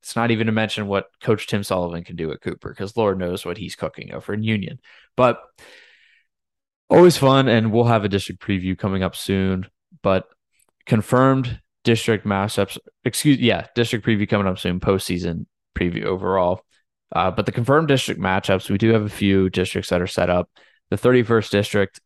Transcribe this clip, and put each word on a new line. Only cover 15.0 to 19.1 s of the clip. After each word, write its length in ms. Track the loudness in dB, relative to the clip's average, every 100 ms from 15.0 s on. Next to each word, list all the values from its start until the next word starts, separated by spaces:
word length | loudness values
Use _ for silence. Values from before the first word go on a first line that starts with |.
| 0 -4 -4 -6 -10 _ _
preview 300 | -4 -2 -2
overall. 580 | -4 -4 -2 0 0 -2 _ _ _ _ _
Uh, 200 | -2 -2
but 140 | -2 -4
the 60 |
confirmed 360 | -4 2 2 4
district 320 | 0 0 -4
matchups, 500 | -2 -2 0 -2 0
we 80 | 0
do 120 | 2
have 140 | 2
a 60 |
few 400 | 0